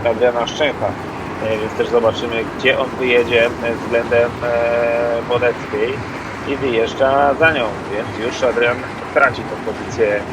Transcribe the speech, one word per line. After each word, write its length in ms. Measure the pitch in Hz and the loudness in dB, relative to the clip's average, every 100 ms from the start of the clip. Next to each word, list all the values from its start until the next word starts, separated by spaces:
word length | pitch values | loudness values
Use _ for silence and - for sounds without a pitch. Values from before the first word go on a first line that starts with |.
| 117 | -2
Adriana 360 | 113 123 120 117 | 2 2 2 -2
Szczęcha, 400 | - 151 123 104 90 85 - - - 110 | 0 -2 0 -4 -4 -8 -10 -10 -6 -2
e, 120 | 110 | -2
więc 160 | 107 | -4
też 140 | 104 110 | -2 2
zobaczymy, 560 | 120 113 101 120 113 107 - | 4 4 2 -2 -4 -4 0
gdzie 220 | 131 135 | 2 2
on 100 | 131 117 | 0 -2
wyjedzie, 460 | 127 120 120 120 117 | 2 4 4 4 4
e, 40 | 117 117 117 | 2 -4 -4
względem, 560 | 113 120 117 120 120 117 | -2 -2 2 2 2 0
e, 760 | 120 120 117 120 117 117 120 117 117 | -2 0 2 2 2 0 0 -2 0
Wodeckiej 640 | 120 120 117 - 107 117 139 - - - - - | 2 2 0 -4 -2 -2 -2 -6 -8 -10 -10 -6
i 80 | 139 | -2
wyjeżdża 800 | 139 113 113 - 135 139 143 | 0 2 0 2 2 4 4
za 180 | 135 160 | 4 4
nią, 140 | 151 113 98 82 | 4 -2 -4 -6
więc 320 | 104 113 101 117 | -6 -6 -4 -4
już 180 | - | 0
Adrian 340 | 127 113 120 123 127 - - | 0 2 0 0 -6 -10 -4
traci 280 | 156 135 - | 2 2 0
tą 320 | - - - | -6 -8 -6
pozycję, 480 | - - 113 107 104 101 | -8 -8 0 2 0 -4